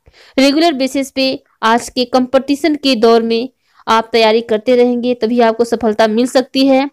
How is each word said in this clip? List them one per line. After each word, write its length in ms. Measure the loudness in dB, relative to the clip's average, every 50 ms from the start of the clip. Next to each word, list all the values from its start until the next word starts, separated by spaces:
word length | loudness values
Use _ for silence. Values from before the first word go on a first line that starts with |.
| _ _ _ _ _ _ _ 0
रेगुलर 340 | 0 2 2 2 0 0 0
बेसिस 380 | -2 -4 -4 -4 -4 -6 -6
पे 320 | -4 -4 -2 -2 -4 -6 _ _ _ -4 -2
आज 260 | 0 0 0 -2 -4
के 160 | -6 -4 -4
कंपटीशन 720 | -2 0 -2 0 0 0 -2 0 -2 -4 -2 -2 -2 -2
के 200 | -2 0 -2 0
दौर 260 | 2 2 2 2 2
में 280 | 2 0 -2 -4 -4 -8 _ _ _ _ _ _ -4
आप 220 | -2 -2 -2 -2 -2 0
तैयारी 280 | 2 2 2 2 0
करते 340 | 0 -2 -4 -2 0 0 2
रहेंगे 380 | 2 2 2 0 -2 -2 -4 -4
तभी 260 | -2 -4 -2 0 0
आपको 240 | 2 2 0 0 -2
सफलता 440 | -4 -4 -4 -2 -2 0 0 0
मिल 200 | 0 0 0 -2
सकती 400 | 0 0 -2 -2 -2 0 0 2
है। 220 | 2 2 2 0 -2